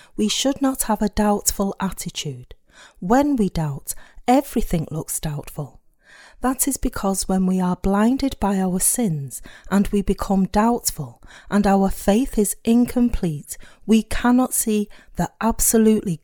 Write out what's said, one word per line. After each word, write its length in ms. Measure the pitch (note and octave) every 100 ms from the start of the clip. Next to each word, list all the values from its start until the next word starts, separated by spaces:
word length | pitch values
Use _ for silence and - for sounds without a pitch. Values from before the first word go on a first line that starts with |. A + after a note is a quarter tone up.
| - -
we 100 | G#3
should 340 | - C4 C4+
not 220 | C4+ C4+
have 180 | - G#3+
a 60 | G#3
doubtful 640 | - G#3 G#3 - - G3 -
attitude. 720 | F#3+ - - - D3+ B2+ B2 - _ _ - _
When 380 | F3+ B3 C#4+ C4+
we 100 | G3
doubt, 480 | - D#3 C#3 - - - - -
everything 600 | B3+ C#4+ B3 - E3+ D#3
looks 300 | D3+ - -
doubtful. 580 | D#3+ D3 - - C#3+ - _ _ _ - - -
That 260 | B3 C4 -
is 80 | C4
because 540 | C4 - G3 F#3+ -
when 160 | F#3+ F#3
we 160 | F#3
are 160 | F3+ F3+
blinded 580 | G3 G3+ A3 C4 C4+ -
by 200 | G3+ G3
our 200 | F#3 F3+
sins 640 | - - A#3 D#3 C#3 - - - -
and 180 | G3 G3+
we 120 | G#3
become 460 | G3+ G3 - F#3+ F#3
doubtful 720 | G#3 A3+ A#3+ - - C3+ - - - -
and 160 | G3+ G3+
our 240 | G3 G3
faith 480 | - - G3+ C4+ -
is 200 | G#3 - -
incomplete, 920 | A#3 A#3+ - A#3+ - F3+ D3 - - - - -
we 180 | A3
cannot 500 | G#3+ - A#3+ B3 B3+
see 360 | - - G#3+ G#3 - - -
the 160 | F3 -
absolutely 800 | A3 - - A#3 A3 G#3+ G#3 E3